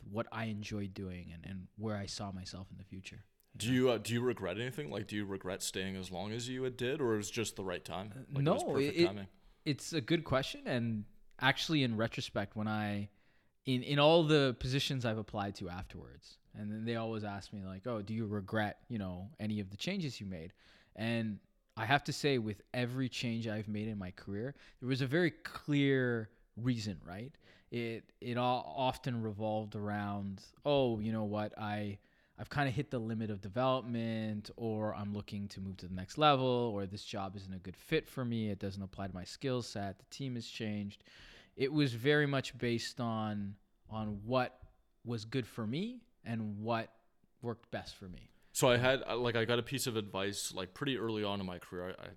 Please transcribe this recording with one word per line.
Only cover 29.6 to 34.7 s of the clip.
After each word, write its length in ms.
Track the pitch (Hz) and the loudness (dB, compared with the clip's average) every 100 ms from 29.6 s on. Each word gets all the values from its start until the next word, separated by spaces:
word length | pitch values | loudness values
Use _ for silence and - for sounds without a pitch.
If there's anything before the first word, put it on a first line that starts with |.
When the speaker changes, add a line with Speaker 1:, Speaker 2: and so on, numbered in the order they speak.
| 107 107 | -2 -4
Speaker 1:
around, 680 | 104 104 101 101 98 95 - - 147 | -2 0 0 -2 -4 -6 -12 -4 2
"Oh, 340 | 143 127 110 | 4 4 2
you 120 | 110 | 0
know 120 | 110 104 | 0 0
what, 320 | 104 107 - | 0 -2 -4
I, 400 | 104 104 104 98 _ _ _ - | -4 -2 -4 -6 _ _ _ -14
I've 100 | 110 | -6
kinda 180 | 147 139 | 0 0
hit 200 | 117 - | 0 -2
the 80 | 127 | -2
limit 300 | 113 110 107 | -2 -2 -2
of 100 | 101 | -4
development, 1120 | 101 120 131 131 120 117 113 110 110 104 - - | -4 0 2 2 0 -2 0 -2 -2 -4 -6 -4
or 380 | 113 | -2